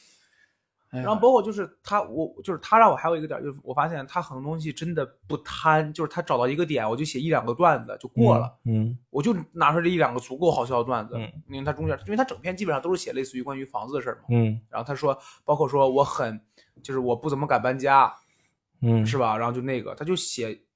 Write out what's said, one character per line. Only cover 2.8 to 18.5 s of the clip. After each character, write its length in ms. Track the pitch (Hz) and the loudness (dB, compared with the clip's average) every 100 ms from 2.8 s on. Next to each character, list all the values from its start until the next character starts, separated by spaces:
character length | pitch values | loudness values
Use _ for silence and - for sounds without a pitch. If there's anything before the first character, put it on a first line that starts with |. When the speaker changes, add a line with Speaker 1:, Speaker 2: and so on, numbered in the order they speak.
Speaker 2:
让 100 | 220 | 8
我 60 | 135 | 6
还 120 | 160 | 0
有 80 | 170 | -2
一 40 | |
个 80 | 156 | -4
点， 120 | 139 | -8
就 120 | 143 | -10
是 80 | 139 | -10
我 100 | - | -6
发 160 | 135 156 | -2 -2
现 160 | 156 135 | -4 -6
他 120 | 180 | -6
很 160 | 160 131 | -6 -8
多 60 | |
东 160 | 139 160 | -8 -6
西 140 | 156 | -6
真 200 | - 175 | -6 -6
的 160 | 156 135 _ - | -4 -6 _ -8
不 80 | 147 | -8
贪， 560 | - - 160 156 151 | -8 -2 2 4 2
就 100 | 156 | -4
是 60 | 151 | -6
他 100 | - | -4
找 160 | - 127 | -2 0
到 120 | 127 | 0
一 80 | 147 | 0
个 100 | 165 | -2
点， 240 | 135 107 | 0 -2
我 60 | 117 | -2
就 80 | |
写 160 | 156 127 | -4 -4
一 80 | 160 | 0
两 180 | 143 113 | 0 0
个 80 | |
段 260 | 123 170 139 113 | 2 4 4 -2
子 100 | - | -12
就 80 | - | -4
过 280 | - 117 - | 4 6 6
了。 160 | 123 - | 2 -6
Speaker 3:
嗯， 260 | 117 110 110 | -2 0 0
嗯。 80 | 123 _ | -4 _
Speaker 2:
我 140 | 135 | -2
就 100 | 196 185 156 | 0 -2 -4
拿 200 | 170 147 | 0 2
出 80 | 160 | 4
这 80 | 170 | 2
一 80 | 180 | 2
两 160 | 135 | 2
个 60 | 123 | 0
足 180 | - 131 | -8 0
够 140 | 170 | 2
好 160 | 139 120 | 2 2
笑 120 | 123 | 0
的 60 | |
段 220 | 120 123 107 | 0 -2 -4
子。 80 | |
Speaker 3:
嗯。 160 | 117 107 156 - | -8 -10 -14 -14
Speaker 2:
因 120 | 135 | -8
为 40 | |
他 80 | 143 | -6
中 140 | 147 160 | -4 -4
间， 100 | 135 - | -4 -4
因 40 | |
为 60 | 214 | -2
他 80 | |
整 120 | 262 - | -2 -4
篇 160 | 175 185 | -8 -6
基 80 | |
本 100 | 190 | -2
上 80 | 139 | -2
都 100 | 170 | -2
是 80 | 180 | -4
写 120 | - | -4
类 100 | 131 | -6
似 160 | 131 127 | -6 -8
于 40 | |
关 120 | 127 135 | -8 -8
于 80 | |
房 220 | 135 110 117 | -8 -8 -6
子 80 | |
的 80 | 143 | -6
事 80 | 123 | -6
儿 60 | 113 | -6
嘛。 60 | - | 0
Speaker 3:
嗯。 300 | 120 113 110 - | 2 2 -2 -8
Speaker 2:
然 140 | 113 | -10
后 20 | |
他 120 | 120 135 | -8 -2
说， 200 | 147 135 - - | -2 -2 -6 -8
包 100 | - | 0
括 140 | 147 139 | 2 2
说 200 | 139 135 | 4 4
我 140 | 131 | 4
很， 380 | 139 - 117 110 _ _ _ _ | 2 0 -4 -6 _ _ _ _
就 100 | - | -8
是 60 | 131 | -2
我 160 | 123 | 0
不 160 | 117 151 | 0 -2
怎 80 | 139 | -2
么 80 | 147 | 0
敢 160 | 127 | 0
搬 160 | 127 131 | 0 0
家。 340 | 135 135 123 - _ _ _ | 4 6 6 0 _ _ _